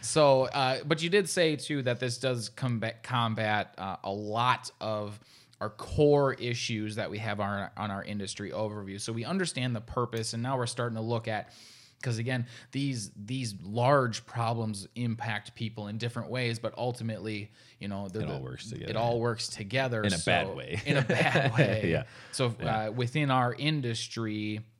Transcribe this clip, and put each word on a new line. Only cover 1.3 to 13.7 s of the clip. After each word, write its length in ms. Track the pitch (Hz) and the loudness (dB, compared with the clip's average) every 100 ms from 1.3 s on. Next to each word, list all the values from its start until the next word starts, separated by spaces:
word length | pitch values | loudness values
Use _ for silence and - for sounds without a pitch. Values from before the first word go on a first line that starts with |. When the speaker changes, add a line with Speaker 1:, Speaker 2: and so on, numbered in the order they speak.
| - 165 151 | 4 4 2
Speaker 1:
too, 260 | - 147 | -2 0
that 160 | 127 120 | 0 0
this 180 | 127 120 | 0 0
does 320 | 131 127 107 | 0 0 -4
combat, 540 | - 131 120 110 - | -4 -2 0 -2 -6
combat, 720 | - 127 117 110 107 107 98 - | -2 2 2 2 2 2 0 -6
uh, 200 | 95 90 | -8 -6
a 80 | - | -4
lot 600 | 101 107 107 123 127 - - | -4 -2 2 4 4 0 -6
of 380 | 110 107 104 104 - - - _ | -4 -2 -4 -10 -18 -20 -20 _
our 80 | 90 | -8
core 640 | - - - 147 143 139 | -6 -6 4 6 8 6
issues 640 | - 120 117 - 113 107 107 | 2 -2 -2 -2 -2 -2 -4
that 140 | 92 | -4
we 80 | 98 | -4
have 200 | 110 101 | -4 -2
on, 300 | 101 101 98 - | 0 -2 -4 -6
on 120 | 104 | -6
our 120 | 98 | -4
industry 480 | - 104 95 - 101 | -6 -6 -6 -6 -6
overview. 480 | - 107 104 98 98 | -4 -4 -4 -8 -8
So 140 | - | -6
we 100 | 113 | -4
understand 500 | 117 185 175 - 127 117 | -2 -2 -2 -2 -2 -2
the 60 | |
purpose, 520 | 113 - 120 117 110 | -4 -2 -2 -2 -4
and 100 | 113 | -2
now 140 | 123 135 | -2 0
we're 80 | 117 | -2
starting 320 | - 120 110 | 0 -2 -2
to 40 | |
look 280 | 110 117 110 | 0 -2 0
at, 240 | 107 - - - - - _ | -4 -6 -14 -20 -20 -20 _
'cause 160 | 131 113 | -2 -2
again, 300 | 113 127 120 - - | 0 0 -2 -8 -8
these, 380 | 135 139 127 101 - | -2 -2 -2 -6 -12
these 400 | 104 131 120 98 | -6 -4 -4 -6
large 600 | 87 | -4